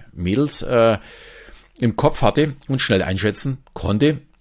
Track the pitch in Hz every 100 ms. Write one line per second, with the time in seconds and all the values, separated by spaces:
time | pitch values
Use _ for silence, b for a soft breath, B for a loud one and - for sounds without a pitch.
0 | - - 87 107 147 - 113 120 113 107
1 | B B B B B B B - 120 -
2 | 147 - 185 - 151 131 - 135 - 98
3 | 92 95 104 98 135 131 - - 87 104
4 | 143 151 - _